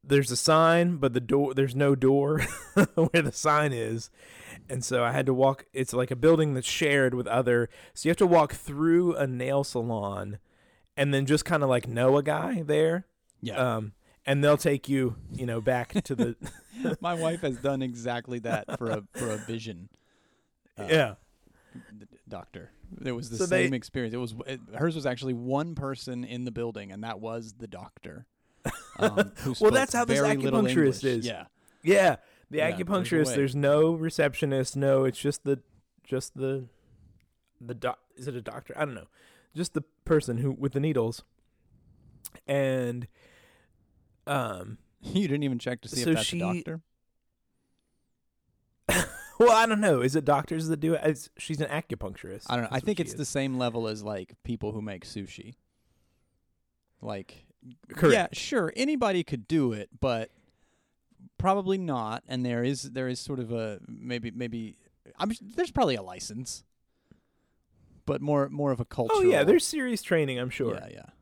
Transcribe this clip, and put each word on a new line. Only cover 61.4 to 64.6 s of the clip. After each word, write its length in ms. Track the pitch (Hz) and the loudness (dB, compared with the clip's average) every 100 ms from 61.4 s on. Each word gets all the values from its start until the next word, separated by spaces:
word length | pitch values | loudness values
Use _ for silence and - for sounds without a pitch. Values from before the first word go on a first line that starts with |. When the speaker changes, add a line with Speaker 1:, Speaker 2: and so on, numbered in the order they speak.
| 190 196 185 190 | 0 0 0 -2
Speaker 2:
not. 460 | 175 127 110 117 - | 0 -2 -2 -6 -6
And 180 | 127 | -4
there 200 | 123 120 | -2 0
is, 180 | 123 131 135 | 0 -2 -6
there 160 | 123 127 | -6 -6
is 140 | 123 | -6
sort 180 | - 135 | -6 -8
of 140 | 113 | -4
a, 260 | 117 110 101 - | -4 -6 -8 -14
maybe, 460 | 110 123 123 113 | -14 -8 -8 -8
maybe, 440 | 107 120 113 | -8 -8 -8